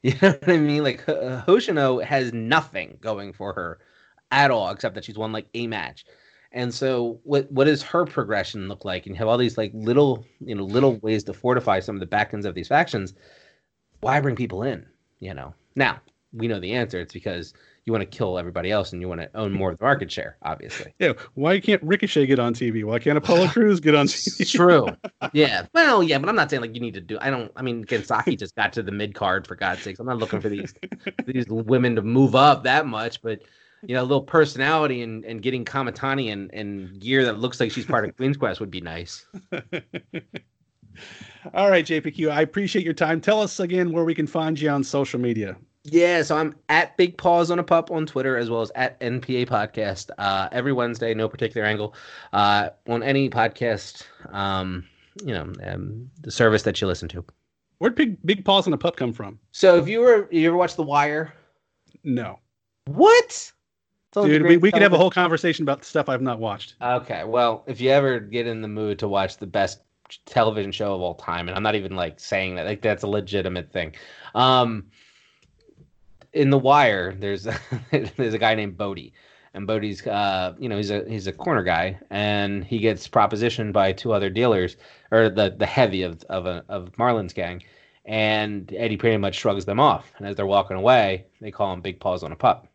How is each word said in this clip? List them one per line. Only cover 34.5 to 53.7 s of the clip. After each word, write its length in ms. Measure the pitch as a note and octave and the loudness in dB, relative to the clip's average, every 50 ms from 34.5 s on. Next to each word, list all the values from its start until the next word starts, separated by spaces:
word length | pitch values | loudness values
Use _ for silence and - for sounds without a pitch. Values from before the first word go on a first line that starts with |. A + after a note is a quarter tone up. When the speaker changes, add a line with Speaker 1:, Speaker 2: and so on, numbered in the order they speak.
| C#3 B2+ C3+ D3 D#3+ D#3+ D3+ C#3+ C3 A#2+ | 2 -2 0 2 2 2 2 0 -2 -4
Speaker 1:
and, 220 | A#2+ A2+ A2 A2 G#2+ | -6 -8 -10 -12 -12
and 180 | A2 A#2 A2+ | -12 -12 -6
getting 220 | G2 B2+ C3 B2+ A#2+ | -4 -4 -4 -4 -6
Kamatani 640 | - - C#3 C3+ A#2+ - - - C3+ C3+ C#3 C3 A2 | -6 -4 -4 -4 -4 -6 -6 -4 -4 -2 -2 -2 -4
in, 220 | G#2 G2 G2 F2+ | -6 -8 -10 -12
in 500 | - G#2 G#2+ G2+ G2+ G2 F#2+ F2+ F#2+ G2 | -12 -10 -10 -8 -8 -10 -12 -14 -16 -12
gear 240 | F#2 A#2 C3 C3+ C3 | -4 2 4 4 4
that 140 | A#2+ G#2+ G#2 | 4 2 -2
looks 200 | A#2 B2 - - | -4 -6 -2 -2
like 120 | B2+ A2+ | -4 -2
she's 140 | - - A2+ | -2 -8 -4
part 180 | - - A#2 G#2+ | -2 -2 -2 -2
of 120 | G2 - _ | -4 -6 _
Speaker 2:
<laughs> 0 | |
Speaker 1:
Queen's 180 | C3 C3+ C#3+ C#3 | -2 -2 -2 0
Quest 220 | C#3 A2 F#2 - | -2 -4 -2 -4
would 120 | A2 G2 | -8 -10
be 100 | F2 F#2 | -10 -12
nice. 440 | E2+ E2+ D#2+ E2 E2+ E2+ - - _ _ - F#3+ _ _ | -10 -10 -10 -12 -12 -14 -16 -20 _ _ -20 -20 _ _
Speaker 2:
<laughs> 20 | - D3+ - - - E3 - _ - E3+ - _ - E3 - _ - - _ _ _ _ _ _ _ _ _ _ - - - - - - - - - - - - - | -12 -12 -10 -10 -12 -12 -12 _ -14 -14 -14 _ -14 -14 -14 _ -20 -20 _ _ _ _ _ _ _ _ _ _ -20 -20 -20 -20 -20 -20 -20 -20 -20 -20 -20 -8 0
All 160 | - G3 G3+ | 2 4 6
right, 160 | F#3+ F3 D#3 | 6 6 4
J 160 | D3 E3 D#3 | 2 -2 -2
P 100 | D3 D#3+ | -2 -4
Q, 180 | D3 - D3+ D3+ | -6 -2 -2 0
I 120 | D3 D3 | 2 2
appreciate 440 | D#3+ D#3 - G3+ G3+ F#3 - - F#3 | 0 0 0 -4 -4 0 -2 -2 -2
your 80 | E3 D#3 | -2 0
time. 280 | - E3+ D#3 E3 E3 | 0 0 0 0 0
Tell 200 | - - G#3+ G#3+ | 2 2 2 2
us 180 | G#3+ G3 - - | 2 -2 -2 -4
again 320 | F#3+ E3+ F3+ F#3 F3+ F3 | -4 -2 0 0 0 0
where 120 | D#3+ E3+ E3 | 0 0 0
we 100 | E3 E3 | 0 0
can 140 | - D3+ D3+ | 0 -2 -2
find 320 | - E3+ D#3+ D#3+ D#3 C#3 | -2 -2 -2 -2 -2 0
you 100 | D3+ D3+ | 0 0
on 140 | C#3+ C#3 C3+ | 0 0 -2
social 360 | - - C#3+ C#3 - - B2 | 0 0 -2 -2 -2 -2 -2
media. 360 | B2 A#2+ A#2 A2 G#2 F#2+ F#2 - - _ _ _ _ | -2 -2 -2 -2 -4 -6 -8 -14 -18 _ _ _ _
Speaker 1:
Yeah, 380 | C#3+ D3+ E3+ E3+ F3 F3 E3+ | 2 4 4 6 6 4 2
so 160 | D3+ C#3+ E3 D3+ | 0 0 0 0
I'm 160 | D#3+ D#3 D3 _ _ _ | 0 -4 -6 _ _ _
at 260 | D3+ D#3+ E3+ - - | 2 2 2 2 2
Big 220 | - F#3 F3 F3 - | 2 2 2 2 -2
Paws 320 | - F#3 E3+ E3+ E3+ D#3+ | 2 4 4 4 4 2
on 80 | F3 F3 | 0 -2
a 60 | E3+ | 2
Pup 260 | - F3 E3 D#3+ - | 2 2 2 2 0
on 160 | F3 D#3+ D#3 | -4 -4 -4
Twitter, 320 | D3 - C3+ C3 C3+ C3 A#2+ | -4 -4 -4 -2 0 0 -2
as 140 | A#2+ A2+ | -2 -2
well 100 | A#2 A2+ | -2 -4
as 100 | A2+ G#2+ - | -4 -4 -4
at 220 | B2 B2+ C3 - _ | -4 -4 -4 -4 _
N 180 | C3 A#2+ A#2+ B2+ | -6 -4 -4 -6
P 160 | A#2+ - B2+ B2 | -6 -4 -2 -2
A 80 | B2 A#2 | -2 0
Podcast, 640 | A#2 G#2+ G#2 G#2 _ - G#2+ G2+ F#2+ F#2 - - - - | 0 -2 -2 -2 _ -6 -4 -4 -6 -8 -10 -16 -12 -6
uh, 300 | G2+ G2 G2 F#2+ F#2+ - | -4 -2 -2 -2 -2 -4
every 220 | - B2 B2 C#3 C3+ | -4 -4 -2 -2 -2
Wednesday, 400 | B2 A#2+ A#2+ A#2 A#2 A#2 A2+ A2+ | -2 -2 -4 -4 -4 -4 -4 -2
no 120 | G#2+ A2 A2 | -2 -2 -4
particular 380 | - - A#2 A2 - A#2 G#2+ | -4 -4 -6 -4 -2 -2 0
angle, 300 | G#2+ G#2+ G#2 G#2 G#2+ - - - - - - - - - | 0 0 -2 -4 -8 -10 -14 -20 -20 -20 -20 -18 -4 0
uh, 360 | G2 G2+ G2+ G#2 G2+ G2+ - - _ _ - | 2 4 4 4 2 0 -2 -8 _ _ -4
on 140 | A#2 A#2 | -4 -2
any 300 | A2+ C3+ C3+ C#3 C#3 C3 | 0 0 0 2 0 0
podcast, 720 | - B2 A2+ A#2 - - B2+ A#2 | 0 0 0 0 -2 -2 -2 -2